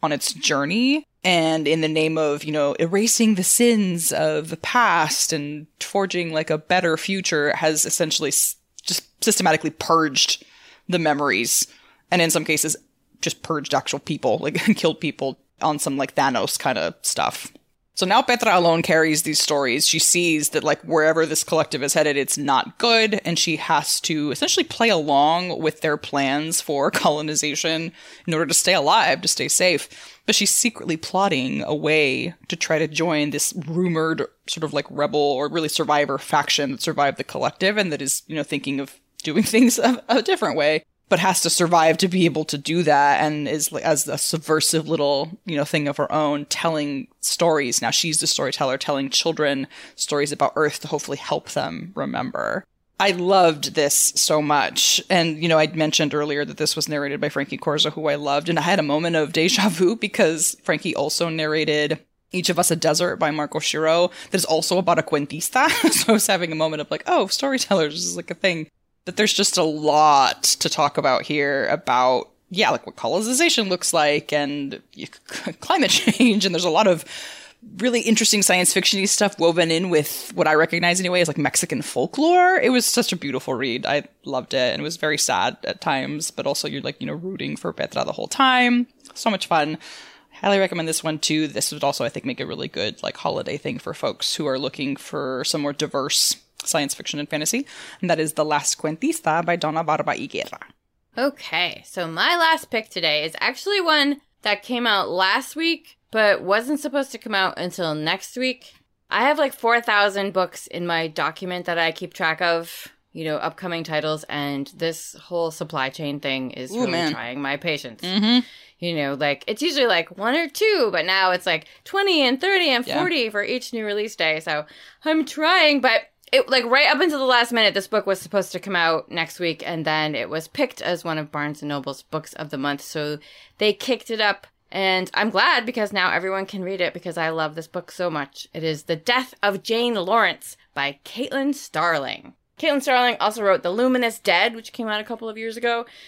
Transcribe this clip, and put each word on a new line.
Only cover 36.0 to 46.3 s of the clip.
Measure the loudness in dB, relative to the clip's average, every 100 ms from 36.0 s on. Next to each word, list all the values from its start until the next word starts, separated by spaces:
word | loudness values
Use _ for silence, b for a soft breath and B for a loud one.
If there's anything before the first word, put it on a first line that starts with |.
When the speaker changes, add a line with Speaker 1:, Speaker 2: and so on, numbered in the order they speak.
| 2 -2
Speaker 1:
faction | 0 0 2 0 -2
that | -4
survived | -4 0 0 0
the |
collective | -6 -2 -4 0 0 0
and | -2
that | -2
is, | -4 -6 -6
you | -8
know, |
thinking | -4 -6 -4 -6
of | -6 -12 _ -12 -4
doing | 0
<laughs> | 2 6
things | 6 6
a, | 2 2 0
a | 0
different | 2 0 0 2
way, | 2 2 -2 _ 0
but | 2
has | 2 2
to | 2
survive | 2 4 6 6 4
to | 2
be | 4 2
able | 2 -4
to | -4
do | -2 0
that, | 4 6 6 4
and | 2 0 -2
is, | -2 -2
like, | -2
as | 0 0 0
a | -4
subversive | -2 -4 0 2 2 0 0
little, | 0 0 0 -4 -10 -6
you | -4
know, | 0
thing | 0 -2
of | -2
her | -2
own, | 0 0